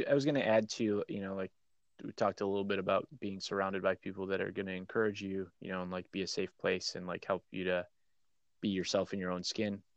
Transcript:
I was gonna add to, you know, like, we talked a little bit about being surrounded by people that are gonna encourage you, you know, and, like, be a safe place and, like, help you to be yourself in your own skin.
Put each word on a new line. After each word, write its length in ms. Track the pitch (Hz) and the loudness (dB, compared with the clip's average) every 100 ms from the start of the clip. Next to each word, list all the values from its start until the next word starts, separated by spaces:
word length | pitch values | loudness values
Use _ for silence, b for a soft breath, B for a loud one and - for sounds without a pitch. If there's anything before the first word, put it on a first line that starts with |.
| - | 4
I 40 | |
was 120 | 143 139 | 4 4
gonna 140 | 143 | 4
add 280 | 113 110 110 | 6 6 4
to, 320 | - 110 101 - | 2 2 2 0
you 140 | 101 | -4
know, 140 | 95 95 | -4 -4
like, 160 | 95 - _ _ _ - | -6 -8 _ _ _ -14
we 80 | - | -12
talked 300 | - 104 95 | 0 0 2
a 40 | 98 | 0
little 200 | 101 98 | 0 0
bit 140 | 98 | 0
about 280 | 95 95 - 135 | 2 2 0 -6
being 200 | 104 95 | -6 -6
surrounded 420 | - 101 95 95 | -2 0 0 2
by 140 | 95 92 | 2 0
people 320 | 98 95 95 | -2 -6 -2
that 140 | 95 | 0
are 100 | 98 | 0
gonna 200 | 98 98 | -2 -4
encourage 500 | 92 95 117 107 101 | -4 -2 0 2 0
you, 260 | 98 95 92 - | -2 -4 -4 -8
you 100 | - | -6
know, 100 | 92 | -4
and, 100 | 90 | -2
like, 200 | 92 87 | -4 -4
be 120 | 95 | -4
a 40 | 92 | -2
safe 240 | - 95 - | -2 -4 -2
place 360 | 95 92 - - | 0 0 -2 -6
and, 120 | 90 | -6
like, 180 | 90 - | -6 -2
help 180 | 92 - | -4 -4
you 120 | - 92 | -4 0
to 200 | 90 87 _ _ _ _ _ _ _ | 0 -2 _ _ _ _ _ _ _
be 100 | 107 | -2
yourself 440 | 95 87 101 90 | 0 2 0 0
in 60 | 104 | -2
your 120 | 90 | -2
own 120 | 90 | -2
skin. 380 | 90 - 107 101 - | -4 -2 -2 -4 -10